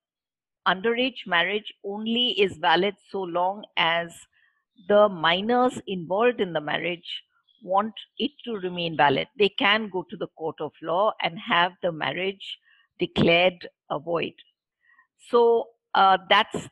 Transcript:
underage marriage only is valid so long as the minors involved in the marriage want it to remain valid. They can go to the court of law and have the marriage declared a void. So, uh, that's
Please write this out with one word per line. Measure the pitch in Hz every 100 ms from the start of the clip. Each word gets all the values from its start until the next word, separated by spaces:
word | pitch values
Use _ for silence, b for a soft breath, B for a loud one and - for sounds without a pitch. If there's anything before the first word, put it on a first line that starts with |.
| _ _ _ _ _ _ 190
underage | 180 226 233 254 240 -
marriage | 170 175 214 - -
only | 202 208 220 233 247 196
is | 190 156
valid | 170 165 202 196 _
so | 196
long | 180 175 180 208 - -
as | 165 170 170 - - _ _ _ _ _ 180
the | 208 208
minors | 180 156 180 214 247 254 165 -
involved | 185 160 190 247 247
in | 185
the | 156
marriage | 147 165 165 170 - - - _ _ _
want | 190 196 220 - - -
it | 226 -
to | 240 214
remain | 180 175 170 156
valid. | 143 135 160 -
They | 196
can | - 196 214 214
go | 185 -
to | 170
the | 170 -
court | 160 -
of | 151 -
law | 160 175 214 -
and | 165 170
have | 208 175 180 185
the | 180
marriage | 160 139 151 190 196 - - b b b -
declared | 175 - 160 170 185 180 - _ -
a | 156
void. | 165 170 151 - _ _ _ _ b b b _ -
So, | 240 233 233 - _ _ -
uh, | 190 185 175
that's | 202 220 - -